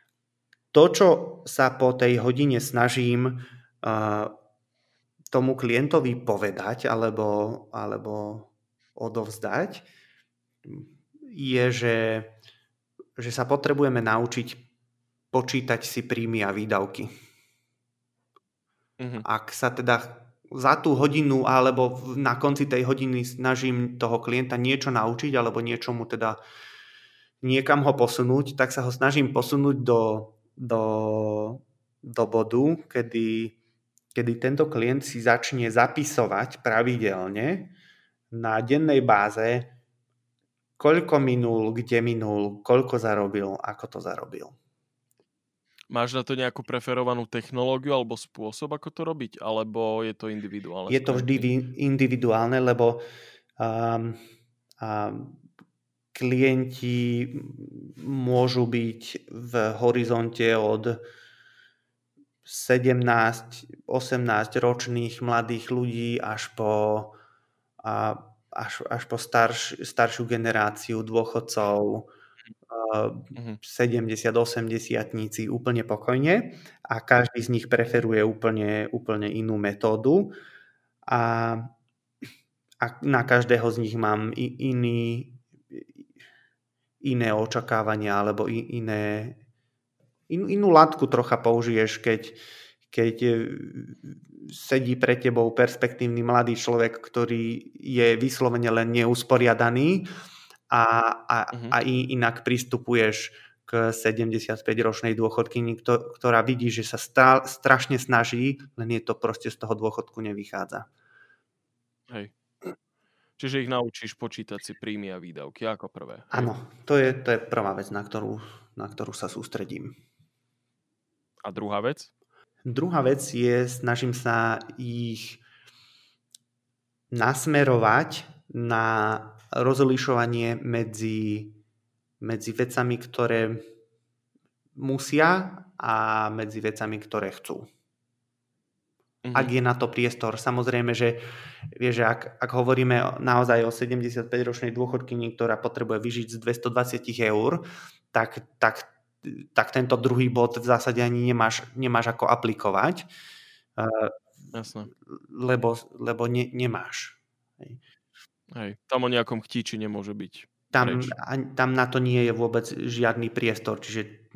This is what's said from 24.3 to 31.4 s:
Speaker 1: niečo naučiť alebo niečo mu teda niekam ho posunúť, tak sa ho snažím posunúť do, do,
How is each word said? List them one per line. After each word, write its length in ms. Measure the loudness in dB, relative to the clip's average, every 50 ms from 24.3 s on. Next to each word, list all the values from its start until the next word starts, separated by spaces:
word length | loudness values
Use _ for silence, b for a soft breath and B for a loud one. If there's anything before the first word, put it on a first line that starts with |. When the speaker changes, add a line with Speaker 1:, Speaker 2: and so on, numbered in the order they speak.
| -2 -2 0 -2 -2 -2
Speaker 1:
niečo 320 | 0 0 0 0 0 -2
naučiť 400 | 0 0 0 0 -2 -2 -2 0 0 2
alebo 240 | 2 2 0 -2 -2
niečo 320 | -2 -4 -4 -4 -6 -6
mu 80 | -6 -4
teda 340 | -6 -4 -2 -2 -2 -4 B B B B B B B B B B B B B B B B B B B B _
niekam 400 | -2 0 0 0 4 4 2 4 4
ho 60 | 2 4
posunúť, 580 | 4 2 2 2 0 2 2 2 2 0 -2 -2 -2
tak 160 | -2 0 0
sa 80 | -4 -4
ho 60 | -4
snažím 400 | -2 0 0 2 4 2 0 2
posunúť 460 | 0 -2 0 0 0 2 2 2 2 0
do, 200 | 2 4 4 4 4 2 0 -2 -6 -10 _ _ _ _ _
do, 300 | -14 -6 -2 -2 0 0 0 -2 -2 -2 -2 -2 -2 -2 -2 -2 -4